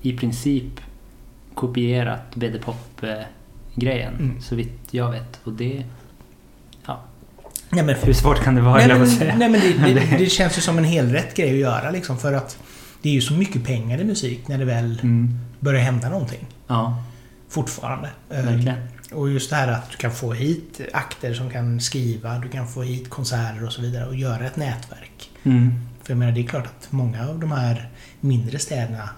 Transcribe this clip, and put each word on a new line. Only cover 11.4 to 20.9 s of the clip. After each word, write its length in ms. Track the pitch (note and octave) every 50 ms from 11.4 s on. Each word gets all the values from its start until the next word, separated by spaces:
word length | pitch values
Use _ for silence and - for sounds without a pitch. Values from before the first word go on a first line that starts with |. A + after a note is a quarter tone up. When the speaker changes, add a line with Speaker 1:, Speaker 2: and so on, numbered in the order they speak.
| E3+ C3+
Speaker 2:
att 60 | C3
göra, 340 | C3+ C#3 B2+ A#2 G#2+ A#2 D3
liksom, 260 | F3+ F3+ F3+ - C3
för 160 | A#2+ D3 C#3+ C#3
att 240 | C3+ - - - - - - - - - - - -
det 80 | - D3+
är 40 | C#3+
ju 80 | C3
så 120 | - - D3
mycket 300 | E3+ G3 F#3+ - C3 A#2
pengar 380 | C3+ B2+ A#2 A2+ A#2 B2 D3
i 20 | F#3+
musik 440 | A3 G3 - C#3 B2 B2 A#2+ -
när 100 | - C#3
det 80 | C3 C3+
väl 340 | B2+ A#2+ A#2 A#2 A#2 A2+ A#2 -
Speaker 1:
Mm. 360 | B2 A#2 A#2 A#2+ A#2+ - - - - - -
Speaker 2:
börjar 220 | C#3 C#3+ C3+ B2+
hända 280 | B2 B2+ B2+ A#2+ A#2+ C3
någonting. 360 | F3 G3 C#3 A#2 - - - - - - -
Speaker 1:
Ja. 360 | - B2 A2+ A2+ A#2+ A#2+ A#2+ - - - - - - - - - -
Speaker 2:
Fortfarande. 600 | - D#3 B2+ - - - - B2 B2+ C3+ C#3+ - - - - -
Eh, 160 | D3 C3+ B2+
Speaker 1:
Verkligen. 320 | A#2+ A#2+ A#2 B2 B2+ B2 A#2+ - - - - - - -
Speaker 2:
och 160 | D#3 C#3+ C#3
just 200 | C#3 C3+ C3 -
det 60 | D3+
här 120 | D3 C3+ B2
att 180 | A#2 A#2 A#2+ -
du 60 | -
kan 140 | - - A#2
få 220 | A#2+ - C3 A2+ A#2
hit 480 | A2+ C3 D3+ E3 D#3+ - - - - C3+ -